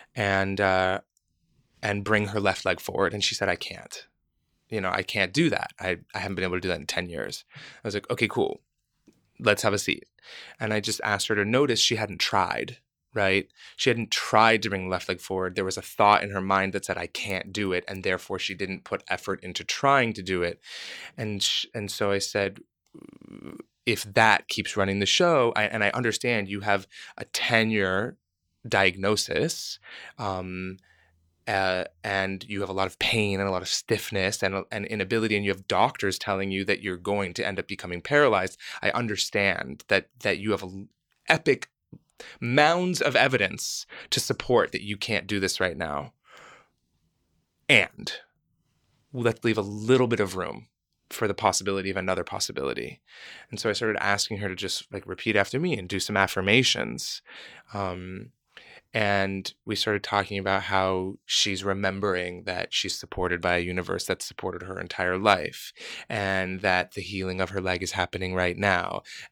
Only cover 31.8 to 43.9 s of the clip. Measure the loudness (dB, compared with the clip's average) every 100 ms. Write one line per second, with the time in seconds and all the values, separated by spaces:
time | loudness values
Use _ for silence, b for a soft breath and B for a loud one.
31.8 | -4 -8 -2 -2 -2 -6 -8 -6 -4 -2
32.8 | -2 0 0 2 0 0 0 -2 -2 -4
33.8 | 0 -2 0 -2 0 0 -2 -2 -6 -8
34.8 | -6 -4 -2 0 2 0 0 -2 0 2
35.8 | 2 2 -2 -2 -2 -2 0 -2 0 -2
36.8 | -2 -6 -2 -2 -2 -4 -4 -4 -8 -10
37.8 | -8 -8 2 4 6 4 0 -6 B B
38.8 | -2 0 -2 -2 -2 2 2 0 -6 -10
39.8 | 0 0 0 _ -2 0 0 -2 -4 -12
40.8 | -18 _ _ _ 2 2 4 0 -2 _
41.8 | _ -20 _ _ B B 0 4 4 4
42.8 | 0 0 2 4 4 4 0 -2 -8 -8
43.8 | -10